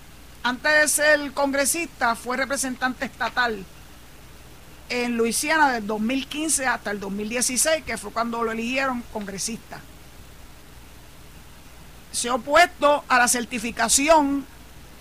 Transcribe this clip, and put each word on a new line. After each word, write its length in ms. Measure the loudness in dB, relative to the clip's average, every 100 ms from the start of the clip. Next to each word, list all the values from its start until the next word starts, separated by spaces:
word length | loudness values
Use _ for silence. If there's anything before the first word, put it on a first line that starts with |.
| -20 -20 -20 -6
Antes 360 | -4 -2 4 4
de 80 | 4
ser 440 | 4 4 4 2
congresista, 800 | 0 0 2 0 0 -4 -2 -2
fue 220 | 0 -4 -4
representante 680 | -2 -2 -4 -2 -4 -4
estatal 600 | -8 -4 -4 0 0 -2 -10 -18 -20 -20 -20 -20 -20 -20 -20 -20 -20 -20 -8
en 300 | -4 -2 0
Luisiana 520 | 0 0 0 4 4
del 160 | 2 -2
dos 140 | -2
mil 260 | -2 -2 -4
quince 400 | -4 -2 0 0
hasta 240 | -2 -4
el 80 | -6
dos 140 | -6
mil 160 | -6 -4
dieciséis, 560 | -2 -2 0 0 0
que 140 | -2 -8
fue 120 | -6
cuando 320 | -4 -4 -2
lo 80 | -2
eligieron 520 | -2 -4 -2 -2 -4 -6
congresista. 680 | -10 -8 -6 -6 -8 -12 -16 -16 -20 -20 -20 -20 -20 -20 -20 -20 -20 -20 -20 -20 -20 -20 -20 -20 -20 -20 -20 -20 -20 -10
Se 200 | -6 -2
ha 60 | -2
opuesto 680 | 4 6 6 6 4 4 4
a 120 | 4
la 100 | 4
certificación 1160 | 2 -2 -4 -6 -2 2 2 6 6 6 0 -6 -16 -20 -20 -20 -20